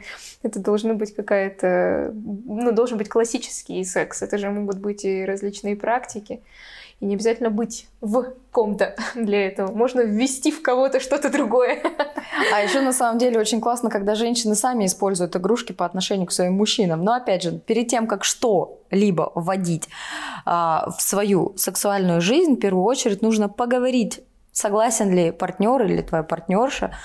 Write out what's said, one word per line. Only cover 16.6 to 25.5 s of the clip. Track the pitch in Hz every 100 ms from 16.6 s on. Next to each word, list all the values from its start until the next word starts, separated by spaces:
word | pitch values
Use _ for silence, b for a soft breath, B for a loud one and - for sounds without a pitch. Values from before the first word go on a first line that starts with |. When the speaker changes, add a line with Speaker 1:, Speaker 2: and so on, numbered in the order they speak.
| 214 - 180 160
Speaker 2:
Но | 196
опять | 247 247 180
же, | 170
перед | 170 - 226 240
тем, | 233 226
как | 202
что-либо | - - 240 180 - - _ 190 208 165 -
вводить, | 180 165 190 175 160 - B B B B B
а, | - 170 165 160 - -
в |
свою | - 196 202 180 - -
сексуальную | - - 208 202 180 170
жизнь, | 175 302 339
в | 240
первую | 196 185
очередь | 202 269 233 196
нужно | 220 214 208
поговорить, | 208 240 254 254 247 226 - - _ _
согласен | - 214 214 233 233 202
ли | 180 170
партнёр | - 185